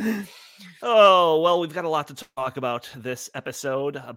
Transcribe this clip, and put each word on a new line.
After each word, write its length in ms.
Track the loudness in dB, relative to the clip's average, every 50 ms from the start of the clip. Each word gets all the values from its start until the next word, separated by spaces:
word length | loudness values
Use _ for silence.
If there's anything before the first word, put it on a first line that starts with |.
| -4 -4 -4 -4 -8 -12 -16 -20 -20 -20 -20 -20 -20 -20 -16 _ -2
Oh, 580 | 2 6 8 8 8 8 6 6 4 2 2
well, 180 | 2 2 2 0
we've 140 | 0 -4 -6
got 120 | -6 -4
a 40 | -2
lot 180 | -2 -2 -4 -6
to 180 | -10 -20 -20 -16 _
talk 200 | -8 -8 -8 -6
about 320 | -6 -4 -4 -4 -6 -8 -12 -18
this 340 | -12 -10 -10 -10 -10 -12 -14 -14
episode, 600 | -14 -12 -12 -12 -10 -6 -6 -4 -4 -4 -6 -6
uh, 160 | -8 -12 -16 -10